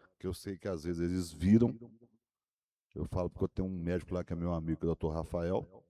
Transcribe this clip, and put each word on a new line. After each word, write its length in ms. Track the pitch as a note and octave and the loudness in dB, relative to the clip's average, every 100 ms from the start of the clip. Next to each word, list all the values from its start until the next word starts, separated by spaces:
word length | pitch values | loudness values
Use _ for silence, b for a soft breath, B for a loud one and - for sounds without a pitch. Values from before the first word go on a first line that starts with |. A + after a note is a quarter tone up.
| b - | b -10
que 80 | F#2+ | -8
eu 60 | |
sei 240 | F2 G2+ F#2 | -6 -8 -8
que 120 | G2+ | -6
às 160 | E2+ | -4
vezes 180 | E2 E2 | -4 0
eles 300 | F2 F#2 E2 | 0 0 -2
viram, 440 | D#2 F2+ A2 A#2+ - - - - _ _ _ _ _ _ _ _ | 2 8 8 8 0 -14 -20 -20 _ _ _ _ _ _ _ _
eu 100 | - E2 | -8 -4
falo 220 | F#2 F2 | -2 -4
porque 160 | - | -2
eu 40 | G2 | -4
tenho 200 | - F#2+ | -2 -4
um 80 | F#2 | -2
médico 380 | E2+ F2+ - | -2 -2 -2
lá 80 | F2+ | -6
que 100 | E2+ | -4
é 40 | E2+ | -4
meu 180 | F2 | -2
amigo, 240 | E2+ D#2+ D#2+ | -2 -2 0
que 60 | |
é 20 | E2 | 0
o 80 | |
doutor 160 | D#2+ D#2+ | 0 -2
Rafael, 580 | D#2+ D#2+ F2 E2+ G2 - G2 | -2 -4 -4 -2 -2 -4 -20